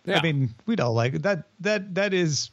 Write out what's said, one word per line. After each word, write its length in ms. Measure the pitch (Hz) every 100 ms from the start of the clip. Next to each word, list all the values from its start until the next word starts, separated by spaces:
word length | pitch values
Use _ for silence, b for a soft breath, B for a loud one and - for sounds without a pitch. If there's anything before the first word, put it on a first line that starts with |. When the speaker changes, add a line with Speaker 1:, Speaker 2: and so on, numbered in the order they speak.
| -
Speaker 1:
Yeah. 140 | 196
Speaker 2:
I 40 |
mean, 300 | 165 147 131 113 -
we'd 140 | 226
all 140 | 123 117
like 280 | 120 156
that. 220 | 156 196 - -
That, 340 | 190 214 202 180
that 180 | 202
is 380 | 185 170 139 -